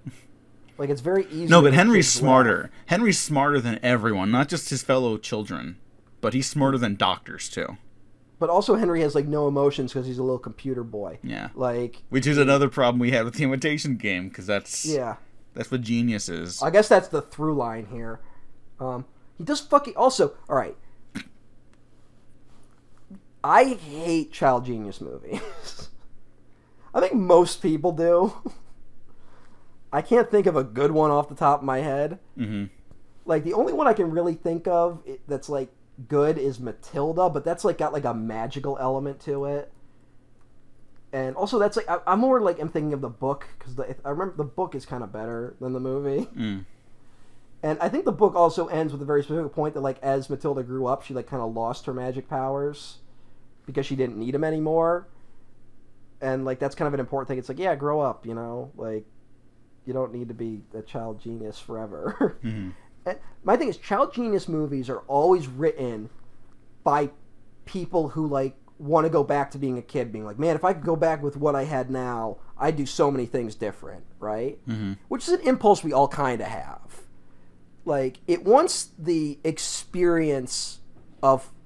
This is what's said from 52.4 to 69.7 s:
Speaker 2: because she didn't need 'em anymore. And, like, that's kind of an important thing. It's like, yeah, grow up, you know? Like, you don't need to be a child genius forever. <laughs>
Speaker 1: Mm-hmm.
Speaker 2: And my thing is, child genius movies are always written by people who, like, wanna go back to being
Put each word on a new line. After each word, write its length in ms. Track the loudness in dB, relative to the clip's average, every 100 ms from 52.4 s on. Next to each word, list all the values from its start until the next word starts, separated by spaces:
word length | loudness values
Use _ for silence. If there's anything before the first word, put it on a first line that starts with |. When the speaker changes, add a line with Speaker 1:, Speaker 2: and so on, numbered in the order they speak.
| -4 -2 -4 -6 -14 -16 -18 -18 -18 -18 -20 -18 -8
Speaker 2:
because 220 | -4 -2
she 80 | -2
didn't 220 | -2 -2
need 180 | -4 -2
'em 80 |
anymore. 640 | 0 0 2 2 4 2 -2 -16 -18 -16 -18 -18 -18 -18 -20 -20 -20 -6
And, 240 | -2 -2 -2
like, 140 | -2
that's 160 | -4 -2
kind 120 | -2
of 60 |
an 60 | -2
important 280 | -2 -4 -4
thing. 120 | -6
It's 100 | -6
like, 100 | -4
yeah, 160 | -2 0
grow 240 | 0 2
up, 240 | 0 -2 -8
you 80 | -8
know? 360 | -8 -8 -10 -10
Like, 280 | -8 -8 -10 -18 -20 -20 -20 -20 -20 -14 -8
you 80 |
don't 200 | -4 -4
need 140 | -6 -10
to 60 | -8
be 260 | -8 -8 -12 -14
a 80 |
child 360 | -10 -8 -8 -10
genius 380 | -10 -10 -10 -12
forever. 800 | -12 -10 -10 -8 -8 -2 -2 -2
<laughs> 40 |
Speaker 1:
Mm-hmm. 260 | -6 -6 -8 -12 -18 -12 -8
Speaker 2:
And 120 | -8 -10 -6
my 120 | 2 2
thing 140 | 2
is, 80 | -4
child 360 | -2 0 0
genius 340 | -2 -2 -2 -2
movies 400 | -2 -2 -4 -6
are 100 | -8 -2
always 400 | 2 6 4 2
written 640 | -2 0 0 -4 -6 -10 -14 -16 -16 -16 -18 -20 -4
by 260 | 2 2 2 -4 -20 -20 -20 -20 -12
people 440 | -8 -2 0 0
who, 180 | -2 -2
like, 280 | 0 -2 -4 -18 -12
wanna 320 | 0 2 4
go 140 | 4
back 260 | 2 2 0
to 60 | -4
being 200 | -4